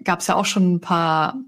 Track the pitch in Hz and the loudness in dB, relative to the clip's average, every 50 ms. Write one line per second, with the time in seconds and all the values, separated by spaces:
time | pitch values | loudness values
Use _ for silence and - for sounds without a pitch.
0 | - - - 240 - - - 190 196 - - 202 185 180 175 170 - - 175 170 | -2 -2 -2 0 0 0 0 0 0 0 2 2 2 2 2 0 0 0 0 0
1 | 165 160 160 156 156 - 262 269 262 | 2 2 2 0 0 -2 -4 -8 -12